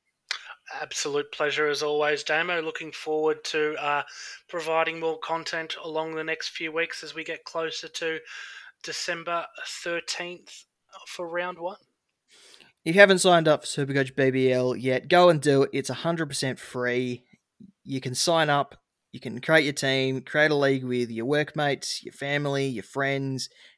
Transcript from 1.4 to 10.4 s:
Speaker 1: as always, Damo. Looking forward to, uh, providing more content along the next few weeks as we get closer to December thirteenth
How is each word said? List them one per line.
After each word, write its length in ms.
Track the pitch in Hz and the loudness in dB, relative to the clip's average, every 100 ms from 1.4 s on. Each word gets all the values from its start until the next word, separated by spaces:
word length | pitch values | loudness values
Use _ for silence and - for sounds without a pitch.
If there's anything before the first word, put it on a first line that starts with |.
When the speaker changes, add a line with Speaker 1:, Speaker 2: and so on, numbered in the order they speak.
| 147 143 151 | -2 2 0
Speaker 1:
as 140 | 143 | 0
always, 420 | 151 151 147 147 | 0 0 0 0
Damo. 380 | - 156 170 175 | 0 -2 0 -2
Looking 300 | 160 160 160 | -4 -8 -12
forward 520 | - 160 156 156 151 - | -10 -4 0 2 0 -2
to, 300 | 156 151 151 | 0 0 -2
uh, 220 | 147 143 - - - - _ | -2 -2 -4 -12 -16 -18 _
providing 500 | 175 156 160 160 165 | -8 0 2 2 0
more 180 | 160 156 | -2 -2
content 580 | - 165 160 165 160 - | -2 -4 -2 -6 -6 -8
along 340 | 165 156 160 160 | -6 -4 -4 -4
the 100 | 160 | -4
next 240 | 160 - | -4 -6
few 240 | - 165 | -8 -4
weeks 300 | 156 165 - | -2 -4 -4
as 120 | 156 151 | -12 -10
we 80 | |
get 220 | 160 156 - | -8 -10 -8
closer 420 | 165 165 156 160 | -6 -4 -6 -10
to 320 | - 165 160 - - - - - _ | -6 -4 -4 -8 -14 -14 -16 -20 _
December 640 | - - - 170 165 170 - - - | -10 -8 -6 -6 -4 -4 -4 -12 -12
thirteenth 1000 | - 175 170 - - 175 175 | -10 -6 -6 -6 -8 -8 -12